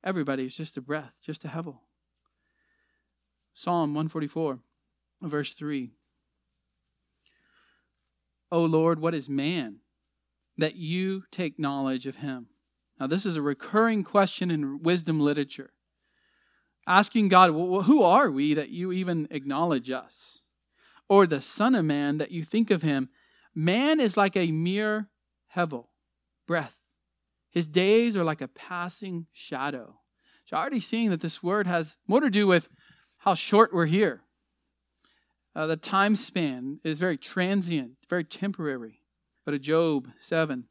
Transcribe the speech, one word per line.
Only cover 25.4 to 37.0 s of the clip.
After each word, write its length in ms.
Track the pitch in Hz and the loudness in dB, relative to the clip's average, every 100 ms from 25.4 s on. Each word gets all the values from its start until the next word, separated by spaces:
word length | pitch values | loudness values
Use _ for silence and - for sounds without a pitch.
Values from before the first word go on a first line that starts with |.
| _ | _
hevel, 340 | - 170 135 117 _ _ _ _ _ - | -4 -4 -4 -12 _ _ _ _ _ -6
breath. 440 | 170 139 - _ _ _ _ _ _ _ | -6 -6 -14 _ _ _ _ _ _ _
His 160 | - 160 | -4 0
days 500 | 165 190 220 233 202 | 0 4 4 2 0
are 80 | |
like 180 | 165 151 | -2 -4
a 60 | 131 | -10
passing 760 | - - 180 175 - 196 175 165 | -14 -12 -10 -10 -10 -10 -10 -12
shadow." 680 | _ - 135 139 139 107 - _ _ _ _ | _ -12 -6 -6 -6 -12 -20 _ _ _ _
So 120 | _ - | _ -4
already 240 | 262 262 | -4 -6
seeing 300 | - 226 233 | -4 -2 0
that 100 | 170 | 0
this 220 | 165 - | -4 -6
word 240 | 175 202 185 | -2 -2 0
has 300 | 175 156 - - | 0 -2 -10 2
more 140 | 220 | 2
to 100 | 294 | 4
do 160 | 202 208 | 2 6
with 220 | 175 - _ _ _ _ _ | 4 2 _ _ _ _ _
how 160 | - | 0
short 400 | 175 - 208 220 | 0 2 6 6
we're 120 | 185 160 | 4 2
here. 360 | 180 202 117 _ _ _ _ _ _ _ _ _ _ _ _ _ | 2 2 -2 _ _ _ _ _ _ _ _ _ _ _ _ _
Uh, 120 | - 156 | -8 -4
the 100 | 160 | -4
time 380 | - 190 196 214 | -2 2 2 2
span 640 | - - 156 127 131 147 | -2 -4 -4 -4 -8 -8
is 140 | 160 | -6
very 180 | 151 | -2